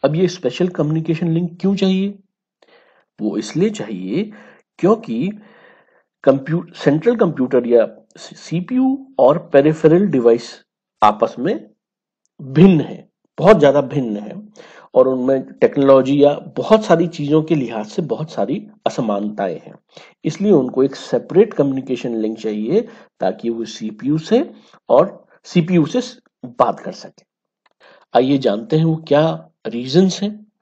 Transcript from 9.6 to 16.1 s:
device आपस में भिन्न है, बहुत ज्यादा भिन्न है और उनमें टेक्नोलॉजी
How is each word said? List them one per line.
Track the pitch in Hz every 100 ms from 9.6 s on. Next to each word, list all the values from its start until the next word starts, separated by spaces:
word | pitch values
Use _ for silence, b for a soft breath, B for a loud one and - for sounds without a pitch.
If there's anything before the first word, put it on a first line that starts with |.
| 143 156 160 170 202
device | 143 117 117 - - _ _ _ _
आपस | 104 104 113 -
में | 139 - - _ _ _ _ _ _ _
भिन्न | 139 135 190 165
है, | 127 98 - _ _ -
बहुत | 160 202
ज्यादा | 143 139
भिन्न | 135 143 123 104
है | 104 196 214 B B B B
और | 127 127
उनमें | 131 127 135 -
टेक्नोलॉजी | - 127 - 139 135 127